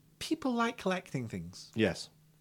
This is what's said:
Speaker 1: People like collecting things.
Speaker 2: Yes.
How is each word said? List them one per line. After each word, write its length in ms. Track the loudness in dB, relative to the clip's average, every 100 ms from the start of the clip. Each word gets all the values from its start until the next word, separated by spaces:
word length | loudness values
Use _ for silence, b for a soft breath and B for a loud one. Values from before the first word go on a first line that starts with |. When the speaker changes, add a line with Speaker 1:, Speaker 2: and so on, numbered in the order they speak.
| _ -8
Speaker 1:
People 340 | -2 0 2
like 240 | 2 2 0
collecting 500 | 0 0 -2 -4 -4
things. 440 | -4 -8 -10 -6 4
Speaker 2:
Yes. 340 | 4 4 -8 -16 _ _